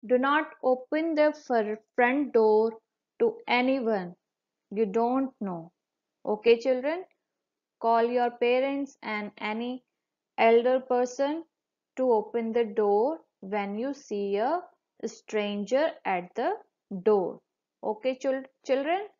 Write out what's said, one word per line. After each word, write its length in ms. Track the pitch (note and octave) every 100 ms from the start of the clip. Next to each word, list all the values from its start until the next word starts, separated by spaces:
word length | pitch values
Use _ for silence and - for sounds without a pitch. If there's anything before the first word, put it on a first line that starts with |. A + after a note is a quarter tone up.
| G#3+
Do 120 | B3
not 280 | C4 D4 D#4 -
open 520 | C4 B3+ - D4+ E4 D4+
the 180 | D4+
fir-, 480 | D4 - A#3+ G#3+ G#3+ _ -
front 360 | B3 C4+ C4+
door 480 | A3+ A3 G#3+ A3+ A3+ _ _ _ _
to 180 | A#3 - -
anyone 680 | A#3+ B3+ C4+ A3+ G#3+ F3+ F3 _ _ _ _ _
you 160 | G3+ A3
don't 480 | G#3 A#3 B3+ C4+ _
know. 300 | G3 F3 E3 _ _ _ _ _ -
Okay, 340 | G#3+ A#3 A#3
children? 440 | B3 B3+ C4+ E4+ F#4+ _ _ _ _ _ _ _
Call 220 | A3+ A#3
your 280 | A#3 B3 A#3+
parents 680 | A#3+ A#3+ B3 C4+ C#4 C#4 -
and 300 | - G#3+ G#3 -
any 460 | G#3+ A3 A#3+ B3+ _ _ _ _ _ -
elder 420 | A3+ A#3 A#3+ B3+
person 640 | B3+ B3 B3 B3+ C#4 D#4 E4 _ _ _ _ -
to 140 | C4
open 420 | A3+ G#3+ A#3 A3+
the 100 | A3+
door 560 | A#3 G3+ G#3 G3+ B3 D#4+ _ _
when 360 | F#3+ G#3 G3+ G3+
you 160 | B3+
see 440 | C#4 - G#3 G3+ G3+
a 240 | A#3 E4+ - _ _ _ A3+
stranger 840 | - _ A3 G#3 G#3 G3 B3+ D#4 - -
at 280 | F#3 F3 -
the 220 | C#4 G#4 - _ _ F#3+
door. 380 | F#3 G#3 F3 - _ _ _ _
Okay, 320 | - G#3+ C4 C4
chil-, 260 | C4+ C4 C4+ _ -
children? 420 | C4 C#4 F4+ G#4